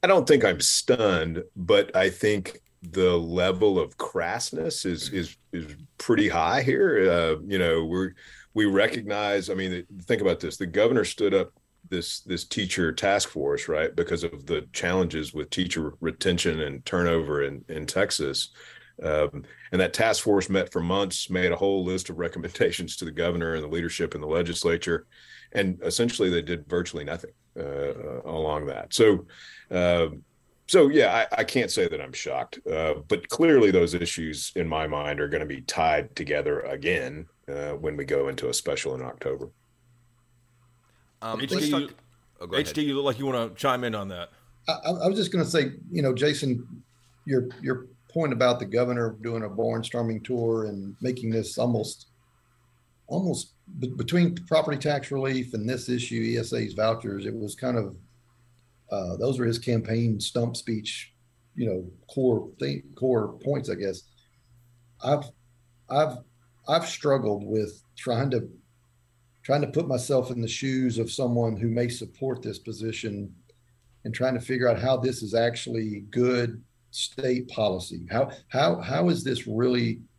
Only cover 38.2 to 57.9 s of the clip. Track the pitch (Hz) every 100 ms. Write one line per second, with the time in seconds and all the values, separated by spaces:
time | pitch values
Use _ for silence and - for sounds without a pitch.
38.2 | 69 67 64 - - 69 69 64 64 -
39.2 | 67 67 - _ _ _ _ _ _ _
40.2 | _ _ _ _ _ _ _ _ _ _
41.2 | 113 113 139 185 151 143 143 - _ _
42.2 | _ _ 87 110 143 - 151 139 139 120
43.2 | 139 127 117 - 143 127 123 110 98 90
44.2 | 87 _ _ _ - 156 156 175 185 196
45.2 | 190 185 151 165 131 - - 175 139 127
46.2 | 147 143 139 123 - - - _ _ _
47.2 | - 131 113 - 131 127 - _ _ 165
48.2 | 156 117 123 120 110 113 123 120 113 104
49.2 | 113 113 107 98 113 113 113 120 113 110
50.2 | 110 127 117 113 107 101 98 98 127 127
51.2 | 113 113 107 - 120 113 107 - - _
52.2 | _ _ _ _ _ _ _ _ - 165
53.2 | 185 135 - _ - - 127 127 117 175
54.2 | 175 - - 160 156 147 147 143 - 139
55.2 | 135 131 123 120 107 123 123 123 120 117
56.2 | 113 117 117 120 107 90 110 113 113 98
57.2 | 101 110 104 - 127 120 98